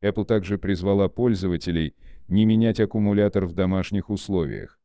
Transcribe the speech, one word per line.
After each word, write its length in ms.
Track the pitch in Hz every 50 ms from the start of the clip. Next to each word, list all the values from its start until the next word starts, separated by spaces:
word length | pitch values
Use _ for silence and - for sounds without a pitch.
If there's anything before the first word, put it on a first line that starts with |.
Apple 240 | - 101 101 - 104
также 320 | - 117 110 92 87 101 95
призвала 500 | - 95 101 87 87 98 101 98 101 92
пользователей 880 | - - 120 127 113 92 92 95 87 80 - 92 85 82 82 73 - _ - - - - - -
не 180 | 90 101 107
менять 340 | 110 110 110 113 113 107 -
аккумулятор 680 | 110 101 - 110 104 104 101 101 104 104 98 104 95
в 80 | 87 85
домашних 560 | 85 95 92 95 95 90 - - 101 90 -
условиях. 720 | 107 98 - - 101 92 82 69 53 50 - - _ _ _